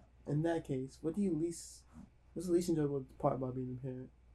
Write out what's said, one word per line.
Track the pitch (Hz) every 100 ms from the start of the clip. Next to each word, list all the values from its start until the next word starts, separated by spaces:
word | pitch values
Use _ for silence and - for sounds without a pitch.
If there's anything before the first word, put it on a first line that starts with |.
| - - -
in | 147
that | 165 165 160
case, | 131 135 -
what | 156 202
do |
you | 196 156
least, | 170 170 - - - - - - -
what's | 160 180
the |
least | 170 175
enjoyable | 156 143 139 131 -
part | 143 135
about | 131 127
being | 127 127
a | 131
parent? | 127 127 - -